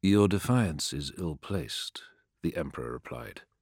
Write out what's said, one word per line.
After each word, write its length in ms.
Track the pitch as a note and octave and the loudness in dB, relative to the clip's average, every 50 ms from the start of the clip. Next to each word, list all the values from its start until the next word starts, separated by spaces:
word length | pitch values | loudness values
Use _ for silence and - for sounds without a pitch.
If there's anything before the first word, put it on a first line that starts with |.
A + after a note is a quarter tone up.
| - | 6
Your 220 | F#2+ G2 G#2 G2+ | 6 6 8 8
defiance 640 | G2+ F#2 G2+ - - B2 B2+ A#2 F#2+ D#2+ C#2+ - - | 6 6 2 2 2 2 4 4 2 0 -2 -6 -6
is 200 | - D2 C#2+ C2+ - | -4 -4 -6 -6 -6
ill-placed, 840 | - F#2 E2+ D#2 C#2+ - - G2+ F#2+ D2 A1+ - - - - _ - - - _ _ _ _ _ _ | -4 -4 -4 -4 -6 -8 -6 -4 -4 -4 -4 -6 -8 -8 -8 _ -14 -18 -18 _ _ _ _ _ _
the 140 | _ E2+ - | _ -4 -2
Emperor 340 | - D#2+ C#2 - - A#1+ A#1+ | -2 -6 -6 -6 -8 -8 -8
replied. 520 | A#1+ B1+ _ - - - A#1 A1 - - - _ _ _ | -8 -10 _ -12 -12 -12 -12 -14 -16 -18 -20 _ _ _